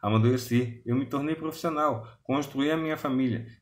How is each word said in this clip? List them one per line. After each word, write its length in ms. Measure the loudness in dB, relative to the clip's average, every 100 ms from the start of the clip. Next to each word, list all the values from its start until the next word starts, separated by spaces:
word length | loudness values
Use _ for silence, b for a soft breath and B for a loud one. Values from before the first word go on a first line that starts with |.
Amadureci, 800 | 2 4 4 4 2 0 0 -4
eu 100 | -2
me 120 | -2 0
tornei 280 | -4 -2
profissional, 720 | -4 -6 -4 -4 0 0 0 B B
construí 480 | -2 -2 0 0 0
a 60 | 2
minha 180 | 0
família. 520 | -2 0 2 2 0 -6 B